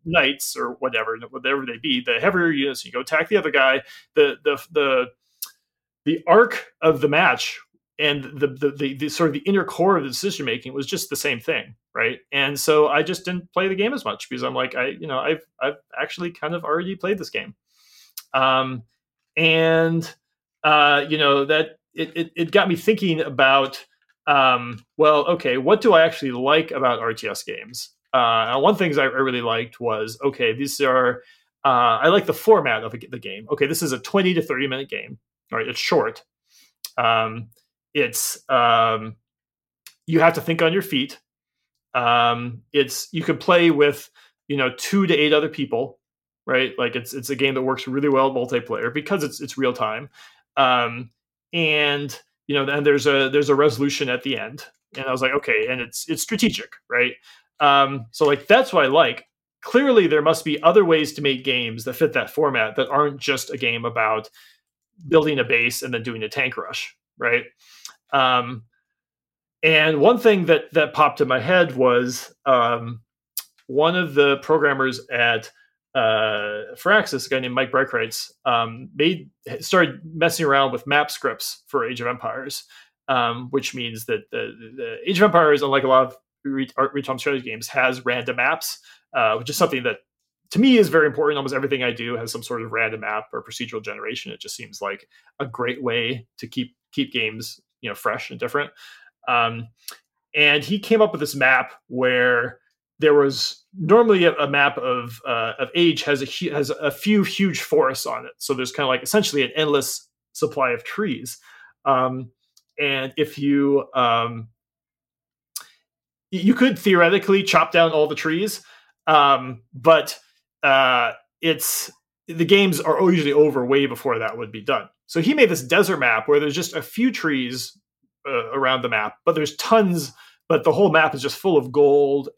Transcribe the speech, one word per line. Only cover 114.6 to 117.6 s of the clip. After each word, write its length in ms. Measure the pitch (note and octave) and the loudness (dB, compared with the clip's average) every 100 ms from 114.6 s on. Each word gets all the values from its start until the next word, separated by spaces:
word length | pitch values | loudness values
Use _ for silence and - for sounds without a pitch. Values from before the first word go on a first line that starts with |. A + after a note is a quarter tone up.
| _ _ _ _ _ _ _ _ _ - - _ _ _ _ _ _ | _ _ _ _ _ _ _ _ _ -20 -20 _ _ _ _ _ _
y-, 100 | F#3 | -2
you 140 | F#3+ | 0
could 240 | B3+ B3+ F#3 | 2 2 2
theoretically 640 | G#3 F3+ E3+ G3 G3 G3 | 2 4 4 2 2 0
chop 300 | F#3+ D#3+ | 2 0